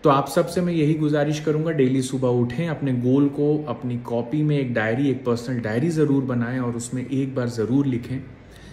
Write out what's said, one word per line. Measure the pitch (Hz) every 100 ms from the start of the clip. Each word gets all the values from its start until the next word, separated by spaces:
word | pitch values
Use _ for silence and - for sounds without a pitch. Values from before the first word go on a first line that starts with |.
तो | 156
आप | 135 139
सबसे | 175 165 190
मैं | 175
यही | 170 147
गुजारिश | 156 151 147 147 151
करूँगा, | - 151 165
डेली | 156 127 131
सुबह | 127 131 127
उठें, | 123 120 120 170
अपने | 151 139
गोल | 123 123 135 143
को | 143 147 151
अपनी | 147 120 127 120
कॉपी | - 117 117 151
में | 151 147
एक | 127
डायरी, | 117 110 117 143
एक | 123 123
पर्सनल | 117 135 123
डायरी | 110 113 165
ज़रूर | 156 139 135
बनाएं | 123 123 117 127
और | 120 117
उसमें | - 131 123
एक | 135 135 127
बार | 120
ज़रूर | 113 107 135 139
लिखें | 117 - 131 - - - - -